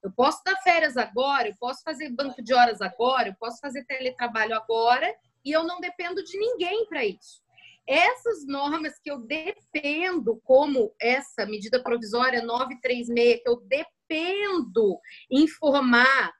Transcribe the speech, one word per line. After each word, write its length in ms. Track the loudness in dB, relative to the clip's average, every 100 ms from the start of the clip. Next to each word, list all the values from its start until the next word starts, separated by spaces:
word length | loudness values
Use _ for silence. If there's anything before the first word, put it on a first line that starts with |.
Eu 80 | -10
posso 320 | 2 2 2
dar 120 | -4 0
férias 340 | 4 4 2 -2
agora, 520 | -4 -2 0 0 -2
eu 60 | -6
posso 200 | -8 -8
fazer 260 | -10 -8 -8
banco 320 | -6 -6 -6
de 100 | 0
horas 280 | 6 6 4
agora, 480 | -6 0 2 2 0
eu 80 | -4
posso 220 | -12 -10
fazer 240 | -10 -10
teletrabalho 720 | -8 -6 -6 -4 -6 -2 -2 -2
agora, 580 | -2 2 4 4 2 -4 _ _
e 80 | -2
eu 100 | -2
não 160 | -2 -6
dependo 460 | -10 -8 -8 -8
de 120 | -8 -6
ninguém 500 | -4 -4 -4 -4 -6
pra 160 | -4
isso. 360 | -4 -6 -18 -20 _ _ -20 _ -2
Essas 580 | 2 2 0 -4 -6 -6
normas 480 | -4 -2 -4 -6 -10
que 120 | -12
eu 60 | -12
dependo, 1200 | -8 -8 -6 -10 _ -6 -4 -4 -2 -2 -2 -4
como 500 | 4 4 6 0 -2 _
essa 460 | 0 0 -2 -8 -6
medida 340 | -6 -2 -2
provisória 600 | 0 -4 -2 0 0 0
nove 380 | -2 -4 -4 -6
três 280 | -4 -4 -2
meia, 300 | 2 4 4
que 100 | 0
eu 120 | -2
dependo 1400 | -2 -4 -4 _ _ -4 -2 -2 -2 -2 -2 2 2 0 -10 -20 -2
informar 1040 | 4 4 2 2 2 4 6 6 4 0